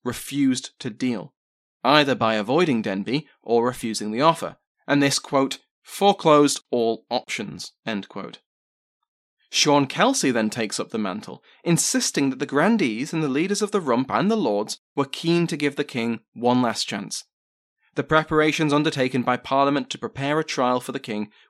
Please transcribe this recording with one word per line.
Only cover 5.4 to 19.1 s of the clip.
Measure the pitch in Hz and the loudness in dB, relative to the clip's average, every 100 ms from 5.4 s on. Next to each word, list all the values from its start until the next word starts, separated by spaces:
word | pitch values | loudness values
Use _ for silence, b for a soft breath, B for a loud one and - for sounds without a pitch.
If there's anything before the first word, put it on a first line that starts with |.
| 135 - _ _ | 0 -4 _ _
"foreclosed | - - 196 196 165 147 143 - - | -18 0 2 4 6 6 6 2 -4
all | 123 113 113 _ | 0 0 -2 _
options," | 123 - - 101 87 - - | -6 -4 -8 -8 -10 -16 -12
end | - 104 - | -6 -6 -6
quote. | 101 - - _ _ _ _ _ _ _ _ _ _ _ | -12 -14 -16 _ _ _ _ _ _ _ _ _ _ _
Sean | - 151 143 135 | 0 4 4 2
Kelsey | 160 226 262 139 | 2 0 2 2
then | 117 107 | 2 0
takes | 123 107 - | -2 -4 -6
up | - | -6
the | 110 | -6
mantle, | 104 95 - - b b | -6 -6 -12 -18 b b
insisting | 170 165 - 262 - - 139 | 0 0 2 0 -2 0 -2
that | 131 | -2
the | 143 | -2
grandees | 143 185 233 131 107 151 | 2 2 2 0 -2 -4
and | 165 | -2
the | 151 | -2
leaders | 135 190 202 | 0 -2 -2
of | 208 | -2
the | 208 | -2
Rump | 147 117 131 | 0 0 2
and | 113 185 | 0 2
the | 226 | 2
Lords | 135 104 110 - _ | 0 -2 -4 -8 _
were | 139 139 | -4 -4
keen | - 165 170 170 | -4 0 2 2
to | 151 | 0
give | 147 | -2
the | 139 | -2
king | 143 127 117 113 - | -4 -4 -4 -4 -10
one | 113 120 123 | -2 2 2
last | 120 107 | 2 -2
chance. | - 101 98 - - _ _ _ _ _ _ - | -6 -8 -8 -12 -14 _ _ _ _ _ _ -8
The | |
preparations | 139 156 151 156 156 151 156 | 0 0 2 2 2 2 2
undertaken | 147 151 143 131 | 2 2 0 0